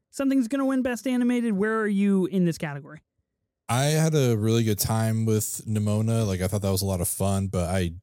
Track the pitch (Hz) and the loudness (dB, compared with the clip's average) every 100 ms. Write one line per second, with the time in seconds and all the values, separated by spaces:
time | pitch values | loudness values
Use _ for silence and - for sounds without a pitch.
0 | _ - 277 269 226 277 269 269 254 240 | _ -4 0 2 0 0 0 0 -2 -4
1 | 262 247 247 247 233 190 214 220 214 202 | -2 0 2 0 0 0 0 0 0 2
2 | 202 196 180 190 175 156 156 143 143 151 | 4 2 2 2 0 0 -8 -10 -14 -20
3 | _ _ _ _ _ _ - 117 143 156 | _ _ _ _ _ _ -2 0 2 2
4 | 160 156 127 110 110 117 110 104 120 113 | 2 2 2 2 2 2 2 0 0 0
5 | 113 110 110 107 - - - 107 104 104 | 0 0 0 0 -2 -8 -4 -2 0 0
6 | 110 117 107 92 92 104 98 95 98 92 | 0 0 0 0 -2 -2 0 0 -2 -2
7 | 87 - 98 98 98 95 85 95 87 87 | -4 -2 -2 0 -2 -2 -2 -2 -2 -6